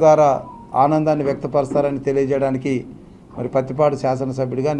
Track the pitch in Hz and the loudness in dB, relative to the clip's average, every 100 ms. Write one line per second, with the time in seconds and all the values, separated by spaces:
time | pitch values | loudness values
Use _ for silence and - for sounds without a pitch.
0 | 156 151 147 127 - - - 123 143 156 | 6 6 4 2 -4 -16 -4 0 2 2
1 | 156 151 139 139 135 143 131 143 143 139 | 0 0 -2 -4 -2 -2 0 0 0 -2
2 | 139 135 135 135 135 131 139 127 - - | -2 0 0 0 0 -2 -2 -4 -4 -16
3 | - - - - 123 135 131 135 147 135 | -20 -20 -18 -10 -2 -2 -2 0 0 2
4 | 131 127 135 135 131 127 143 | -2 -2 -4 -4 -4 -2 -4